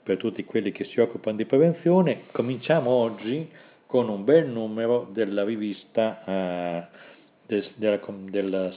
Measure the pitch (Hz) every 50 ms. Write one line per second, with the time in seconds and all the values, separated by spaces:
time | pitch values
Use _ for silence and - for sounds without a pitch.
0 | - - 95 - - 110 - - 95 - - 113 98 101 - - 101 - - -
1 | 117 - - - - 110 107 104 110 - - 135 160 170 165 - - 170 180 190
2 | 180 151 110 - - - - 135 117 123 131 113 - - 175 160 127 120 127 123
3 | 117 113 107 98 104 110 131 156 160 - - - - - - _ _ - - 127
4 | 117 110 104 98 101 123 151 165 156 135 117 113 110 110 107 110 113 117 120 120
5 | 92 92 98 113 110 101 101 104 101 110 113 107 107 104 101 - - _ - 113
6 | 110 110 95 - - 95 95 95 92 90 90 90 87 87 85 85 85 - - -
7 | - - - - _ _ _ _ _ - 110 101 98 - - - 107 107 101 101
8 | - - 101 98 95 95 95 101 98 95 92 95 92 92 92